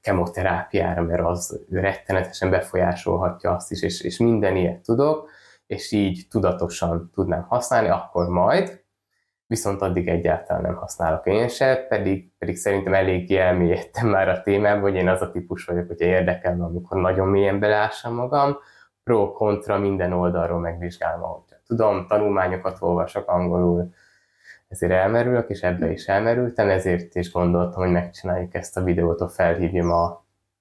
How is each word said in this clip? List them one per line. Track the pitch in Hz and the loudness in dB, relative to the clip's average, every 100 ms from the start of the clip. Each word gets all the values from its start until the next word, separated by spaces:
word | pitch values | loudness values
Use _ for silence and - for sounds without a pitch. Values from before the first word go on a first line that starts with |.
kemoterápiára, | - 95 87 92 92 85 - 98 90 87 | -2 0 -2 -2 -2 -2 -2 -2 0 -2
mert | 85 85 85 | 0 0 0
az | 90 - - - | -2 -4 -10 -6
rettenetesen | 92 98 95 - 95 92 - 92 | -2 -2 -2 -2 -2 -2 -4 0
befolyásolhatja | 92 - 92 90 87 - 90 87 - 95 90 | 0 0 0 0 0 -2 -2 -2 -2 -4 -4
azt | - | -4
is, | 85 | -4
és, | 82 - | -4 -4
és | - - | -6 0
minden | 117 113 101 92 | 2 4 2 2
ilyet | 90 87 | 0 -2
tudok, | - 117 143 156 - - - _ _ | -2 2 2 0 -6 -20 -20 _ _
és | 101 - | -10 -2
így | 107 98 87 - | 0 0 -2 -4
tudatosan | 113 95 87 85 - 85 85 85 | 0 0 0 -4 -2 -2 -2 -4
tudnám | - 87 82 87 | -4 -2 -2 -2
használni, | 123 - 123 87 | -2 2 2 2
akkor | 85 - 90 87 | 0 -2 -2 0
majd, | 90 95 170 185 - _ _ _ _ _ _ _ | 2 4 2 0 -6 _ _ _ _ _ _ _
viszont | 110 104 95 | -4 -2 -2
addig | 98 87 87 | 0 0 0
egyáltalán | 85 85 80 - 85 | 0 0 -2 -2 -4
nem | 87 87 | -4 -6
használok | - - 82 80 - | -10 -4 -2 0 0
én | 104 120 | 0 0
se, | - 131 131 | 0 2 2
pedig, | - 104 95 95 - _ | 0 -2 0 -2 -4 _
pedig | 87 87 | -6 -4
szerintem | 104 98 95 | -2 0 2
eléggé | 95 95 92 90 95 | 2 2 0 2 2
elmélyedtem | 92 90 87 90 - - 117 | 4 4 2 2 -2 -2 2
már | 98 92 | 2 2
a | - | 0
témában, | - 101 104 104 | 2 2 4 2
hogy | 98 95 | 2 2
én | 92 | 2
az | 92 | 2
a | - | -2
típus | 87 85 90 - | -6 -8 -8 -4
vagyok, | 87 87 | -4 -4
hogyha | 85 87 | -2 2
érdekel, | 92 90 90 92 87 | 2 2 0 -2 -2
amikor | 85 87 90 95 | -4 -6 -6 -2
nagyon | 92 92 95 | 0 2 2
mélyen | 98 98 101 | 4 2 2
belássam | 107 107 110 - 120 | 2 2 0 -4 -8
magam, | 120 127 143 143 143 - _ _ _ | -6 -2 0 0 0 -10 _ _ _
pro, | - 117 98 | 0 2 2
kontra, | - 107 104 - 98 | 2 0 0 0 0
minden | 101 98 90 | 0 0 0
oldalról | 90 90 87 85 87 | 2 2 0 0 -2
megvizsgálom, | 85 85 87 - 85 85 | -4 -6 -8 -6 -6 -4
ahogy | 85 - - - - | -8 -12 -18 -20 -6
tudom, | 117 110 98 90 | 2 2 2 0
tanulmányokat | 104 104 98 92 92 95 92 | 2 2 2 0 -2 -6 -4
olvasok | 87 87 - 101 - | 0 0 0 -4 -2
angolul, | 90 90 90 90 87 87 - _ _ _ _ - - _ | 0 0 2 2 2 -2 -10 _ _ _ _ -20 -20 _
ezért | - 87 | -4 0
elmerülök, | 92 98 117 120 123 - | 2 4 2 2 0 0
és | 92 | -4
ebbe | 90 87 80 | -2 -2 -2
is | 85 - | -4 0
elmerültem, | 98 113 117 123 117 101 | 0 2 0 0 0 2
ezért | 92 92 87 87 90 | 2 2 -2 -2 -6
is | 87 | -4
gondoltam, | 90 87 87 87 92 | 0 2 2 0 0
hogy | 92 | 0
megcsináljuk | 87 87 - 92 90 90 | 0 -2 -8 -6 -4 -4
ezt | 90 - - | -8 -8 -4
a | |
videót, | 90 85 85 85 | 0 2 0 0
hogy | 90 | -4
felhívjam | - 87 85 87 92 87 | 0 0 2 0 0 2
a | 85 85 - _ _ _ _ | 2 0 -4 _ _ _ _